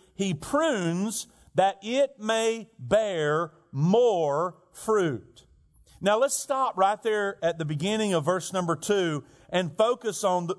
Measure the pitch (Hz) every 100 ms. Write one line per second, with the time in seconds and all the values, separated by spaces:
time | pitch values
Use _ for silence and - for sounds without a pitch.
0 | _ - 196 165 - 285 320 220 170 175
1 | 214 220 - _ _ - 190 190 208 254
2 | 277 - 214 226 226 226 - - 123 208
3 | 214 170 147 156 170 - _ 135 160 226
4 | 247 180 151 143 180 - _ - - 214
5 | 170 110 - - _ _ _ _ _ -
6 | 190 220 277 - - 269 254 185 190 208
7 | 226 214 202 196 165 165 151 151 185 220
8 | 208 170 143 180 - 185 170 156 - 202
9 | 170 147 - - - 180 175 - 220 247
10 | 226 - 202 180 170